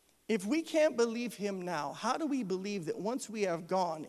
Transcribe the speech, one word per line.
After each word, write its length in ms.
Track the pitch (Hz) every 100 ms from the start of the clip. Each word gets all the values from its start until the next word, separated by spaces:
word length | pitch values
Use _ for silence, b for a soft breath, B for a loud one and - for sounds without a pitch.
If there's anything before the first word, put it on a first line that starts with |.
| _ _ -
If 160 | 220 202
we 160 | 320
can't 360 | 320 320 311 233
believe 380 | 233 226 240 175
him 260 | 202 190
now, 320 | 175 156 143
how 240 | 160 214 294
do 80 | 311
we 180 | 269
believe 440 | 185 190 196 202 156
that 120 | -
once 300 | 196 262 -
we 140 | 214
have 220 | 190 165 165
gone 380 | 185 175 160